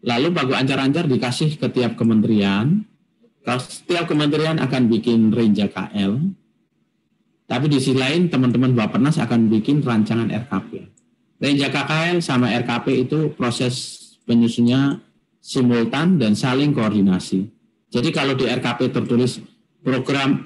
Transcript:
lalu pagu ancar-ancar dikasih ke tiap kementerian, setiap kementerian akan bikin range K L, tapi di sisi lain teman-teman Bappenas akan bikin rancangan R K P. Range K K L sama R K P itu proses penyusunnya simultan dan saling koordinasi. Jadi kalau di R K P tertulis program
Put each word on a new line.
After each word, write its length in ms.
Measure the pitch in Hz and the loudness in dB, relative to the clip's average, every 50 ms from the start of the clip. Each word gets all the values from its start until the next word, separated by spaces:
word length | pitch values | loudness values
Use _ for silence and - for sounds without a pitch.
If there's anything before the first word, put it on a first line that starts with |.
| - | -4
lalu 240 | 113 120 120 139 170 | -2 -2 0 0 0
pagu 240 | 175 170 135 127 - | 0 -2 -2 -2 -2
ancar-ancar 560 | - 135 131 135 135 135 135 139 165 170 156 | 0 0 -2 -2 0 0 0 0 0 0 0
dikasih 480 | 127 113 110 123 127 - 160 156 151 | 0 0 0 -2 -2 -2 -2 -2 -2
ke 160 | - - 120 - | -2 -4 -4 0
tiap 240 | 127 123 113 - | 0 -2 -2 -2
kementerian, 880 | - 113 113 113 107 104 113 113 107 98 98 98 98 110 139 175 214 214 _ _ _ _ _ _ _ _ _ _ _ _ | 0 0 2 4 4 2 4 2 2 2 2 0 0 2 2 2 0 0 _ _ _ _ _ _ _ _ _ _ _ _
setiap 600 | - 120 127 131 - - - _ - 180 170 170 | -6 -6 -6 -6 -10 -16 -20 _ -4 -2 -2 -2
kementerian 540 | 165 160 151 151 147 147 151 156 156 160 156 | 0 0 0 2 2 2 0 0 0 0 -2
akan 320 | - 131 131 131 127 113 117 | -2 -2 0 2 2 2 2
bikin 400 | 110 113 123 117 113 113 110 104 | 2 2 2 2 4 4 4 4
range 340 | 113 117 110 104 98 104 95 - | 4 4 2 2 2 0 -2 -2
K 160 | 95 90 - - | -6 -10 -6 -4
L, 420 | 101 98 98 104 131 156 196 190 _ _ _ _ _ _ _ _ _ _ _ _ _ _ _ _ _ _ _ _ _ _ | -2 -2 0 0 0 -2 -4 -4 _ _ _ _ _ _ _ _ _ _ _ _ _ _ _ _ _ _ _ _ _ _
tapi 220 | _ 117 123 139 156 | _ -6 -2 0 0
di 140 | 147 135 131 | 0 0 0
sisi 160 | 135 131 135 | 0 0 0
lain 320 | 131 131 147 170 185 170 - | 0 0 0 0 0 0 2
teman-teman 400 | - 131 123 117 117 131 131 127 | 0 0 2 2 2 2 2 2
Bappenas 460 | 117 110 104 - 98 123 147 160 - | 2 0 0 0 0 2 2 2 0
akan 320 | - 117 123 117 113 110 | 0 0 2 2 2 4
bikin 320 | 113 110 107 - 143 151 139 | 2 2 2 2 0 0 0
rancangan 480 | 127 117 110 107 - 113 117 113 104 | 0 0 0 0 0 0 -2 -2 -2
R 160 | - 107 - | -4 -6 -6
K 60 | - - 95 - | -4 -6 -6 -6
P. 40 | - - - - - _ _ _ _ _ _ _ _ _ _ - | -8 -14 -16 -16 -16 _ _ _ _ _ _ _ _ _ _ -2
Range 240 | 135 143 139 139 135 | 0 0 0 0 -2
K 100 | 131 139 135 | -2 -4 -4
K 60 | 131 156 156 165 170 175 | -2 -2 0 0 0 0
L 20 | 175 165 | -2 -2
sama 280 | - 143 123 123 117 | 0 0 0 2 2
R 140 | 104 123 123 | 0 -2 -2
K 140 | 123 117 120 - | -2 -4 -4 -2
P 160 | - 135 120 131 | 0 0 0 0
itu 320 | 131 151 151 156 147 151 | 0 0 -2 -2 -2 -4
proses 400 | - 123 123 - - 131 123 127 127 - - - - - - _ _ _ | -4 -4 -4 -2 -2 -2 -2 -4 -4 -10 -12 -14 -18 -20 -20 _ _ _
penyusunnya 760 | - 120 117 117 117 113 - 120 120 123 131 139 139 147 190 - _ _ _ _ _ _ _ _ | 0 2 2 2 2 2 2 2 2 4 2 2 0 -2 -4 -10 _ _ _ _ _ _ _ _
simultan 800 | - - 131 127 123 120 120 117 113 120 139 160 180 190 165 123 | -8 -2 0 2 2 2 2 0 0 -2 0 2 2 2 2 4
dan 160 | 107 104 104 | 2 0 0
saling 320 | - 131 123 135 143 147 | 0 0 0 2 2 0
koordinasi. 800 | 143 120 113 110 101 107 98 98 92 92 - - - 95 98 110 _ _ _ _ _ _ _ _ | 0 0 0 0 2 2 2 2 2 0 -2 -4 -4 -4 -4 -6 _ _ _ _ _ _ _ _
Jadi 180 | - 123 120 165 - | -4 -2 -2 -2 -2
kalau 240 | - 135 135 135 131 | -2 -2 -2 0 0
di 80 | 131 | 0
R 160 | 120 120 123 123 | -2 -2 -2 -4
K 160 | 127 113 - | -4 -4 -2
P 100 | 127 123 - | -2 -2 -2
tertulis 480 | - - - 127 117 127 123 - - - - _ _ _ _ _ _ _ | -2 -2 0 0 2 2 0 -2 -6 -16 -20 _ _ _ _ _ _ _
program 580 | 131 127 131 131 - 143 139 135 135 143 - - | -4 -4 -2 -2 -2 -2 0 0 0 0 0 -2